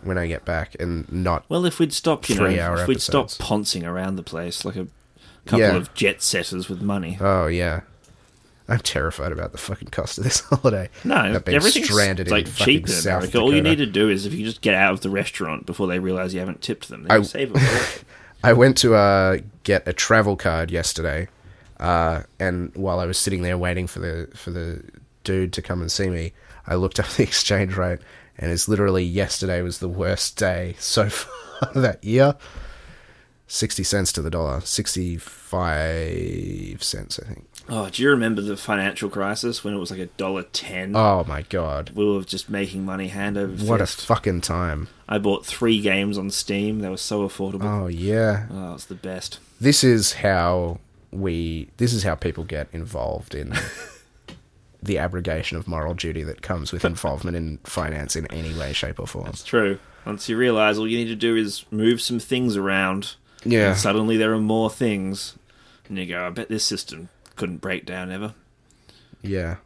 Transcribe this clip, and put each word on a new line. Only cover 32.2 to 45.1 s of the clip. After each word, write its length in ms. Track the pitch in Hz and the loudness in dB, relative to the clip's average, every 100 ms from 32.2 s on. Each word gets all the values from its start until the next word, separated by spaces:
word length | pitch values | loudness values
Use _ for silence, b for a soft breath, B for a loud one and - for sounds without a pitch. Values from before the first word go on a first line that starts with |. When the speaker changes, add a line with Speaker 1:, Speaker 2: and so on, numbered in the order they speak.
| 139 - B B B B B B B B B B _ | 6 4 B B B B B B B B B B _
Speaker 1:
Sixty 320 | - 107 - | -4 -2 -2
cents 300 | 92 101 90 | 0 0 0
to 80 | - | 0
the 80 | 78 | -2
dollar. 300 | 85 80 67 | -2 -2 -2
Sixty-five 2250 | - - 107 - 90 82 - - - 95 87 78 80 82 82 85 85 85 87 90 50 - | -4 -4 -2 -2 -4 -4 -10 -18 -6 -2 0 0 0 -2 -4 -4 -4 -6 -6 -8 -10 -6
cents, 360 | - - 50 - | -6 -6 -8 -10
I 60 | - | -10
think. 200 | - - - - | -14 -14 -20 -8
Speaker 2:
Oh, 180 | 113 98 | -6 -4
do 120 | 90 | 2
you 60 | 135 | 4
remember 300 | 139 113 107 | 4 4 0
the 160 | 101 98 | -2 -6
financial 540 | - 104 98 98 101 | -2 0 0 -2 -6
crisis 520 | 101 98 107 120 120 | -4 -4 -2 -4 -4
when 100 | 104 | -6
it 40 | 101 | -6
was, 120 | 87 | -6
like, 100 | 95 | -8
a 60 | 90 | -10
dollar 360 | - 95 95 | -6 -4 -4
ten? 500 | 87 - - 95 95 107 | -6 -8 -8 -8 -2 4
Speaker 1:
Oh, 280 | 110 95 95 | 4 4 0
my 160 | 71 | -4
God. 480 | - 95 80 71 80 | -4 -4 -2 -4 -6
Speaker 2:
We 100 | 90 104 | 0 0
were 160 | 101 | 0
just 260 | 92 95 - | -2 -8 -6
making 340 | 104 98 95 | -4 -4 -4
money 240 | 95 95 95 | -6 -6 -8
hand 280 | 98 101 101 | -6 -4 -2
over 160 | 98 95 | -4 -4
Speaker 1:
What 160 | 104 113 | -2 0
a 40 | - | 0
Speaker 2:
fist. 200 | - - | -4 0
Speaker 1:
fucking 340 | 113 - 87 | 0 2 -2
time. 480 | - 85 87 76 80 b | -2 -2 -2 -4 -8 b
Speaker 2:
I 100 | - | -4